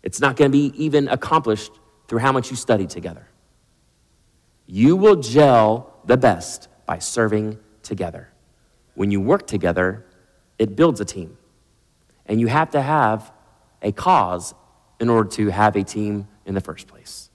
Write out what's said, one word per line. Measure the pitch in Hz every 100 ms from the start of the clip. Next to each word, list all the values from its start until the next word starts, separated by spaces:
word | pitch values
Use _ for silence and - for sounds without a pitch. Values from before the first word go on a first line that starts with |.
It's | - -
not | 143 123
gonna | 143
be | 139 143 -
even | 156 143 139
accomplished | 123 - 160 131 107 - _ _ _ _
through | 117
how | 131
much | 135 120
you | 127
study | - 110 90
together. | 87 85 85 _ _ _ _ _ _ _ _ _ _ _ _ _ _ _
You | 92 127 185
will | 208 190
gel | 117 131 143 120 107 113 - _ -
the | 127
best | 127 87 - - - _ -
by | 85
serving | - - 110 107 107 107 _ _
together. | - 98 90 87 - _ _ _ _ _ _ -
When | 202
you | 202
work | 196 294 -
together, | 104 87 87 92 104 - _ _ _ _ _
it | 110 98
builds | 165 220
a | 104
team. | 98 82 - _ _ _ _ _ _ _ _ -
And | 107
you | 117
have | 139 160
to | 151
have | 135 151 113 107 - _ _ _ _ _
a | 104
cause | 101 180 175 92 90 87 - _ _ _ _
in | 113
order | 117 101
to | - 104
have | 90 107 101
a |
team | 95 107 104 104 101 _ -
in | 98
the |
first | - - -
place. | - - - -